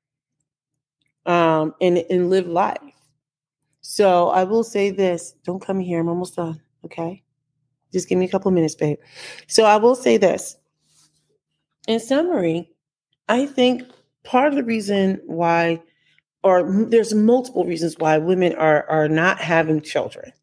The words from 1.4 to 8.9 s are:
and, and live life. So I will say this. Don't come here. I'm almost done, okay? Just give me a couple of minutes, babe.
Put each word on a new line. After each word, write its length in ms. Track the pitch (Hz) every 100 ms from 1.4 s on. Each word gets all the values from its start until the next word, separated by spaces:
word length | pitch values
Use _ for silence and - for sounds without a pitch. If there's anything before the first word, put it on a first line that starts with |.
| 165 160 156 -
and, 200 | 185 175 -
and 220 | 185 175
live 160 | 190 180
life. 320 | 170 208 - 285 _ _ _ _ _ _ _ _ _
So 480 | - - 196 180 175
I 160 | 185 185
will 180 | 226
say 260 | 226 202 202
this. 460 | 190 185 170 - _
Don't 200 | - 185
come 160 | - 196
here. 200 | 180 170
I'm 100 | 170
almost 260 | 175 180 -
done, 240 | 165 160 _ _ 165
okay? 360 | - 165 190 _ _ _ _ _ _ _
Just 160 | 185 180
give 80 | 180
me 80 | 185
a 40 |
couple 200 | 190 196
of 60 | 180
minutes, 180 | 156
babe. 240 | - 151